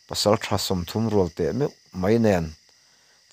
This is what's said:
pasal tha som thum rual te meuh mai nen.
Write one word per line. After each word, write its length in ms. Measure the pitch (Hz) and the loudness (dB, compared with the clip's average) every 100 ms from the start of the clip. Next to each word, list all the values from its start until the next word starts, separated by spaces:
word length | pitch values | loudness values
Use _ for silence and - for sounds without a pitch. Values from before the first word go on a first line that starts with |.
| _ | _
pasal 280 | - 104 110 | -2 2 2
tha 140 | - 101 - | 0 -4 -2
som 160 | 92 85 | -4 -4
thum 140 | 107 113 | -4 0
rual 160 | 104 87 - | 0 0 -2
te 80 | 76 110 | -4 -2
meuh 140 | 143 - _ 92 | -4 -6 _ -4
mai 140 | 92 117 110 | 0 4 4
nen. 200 | 90 80 - _ _ _ _ _ _ _ | 2 -2 -10 _ _ _ _ _ _ _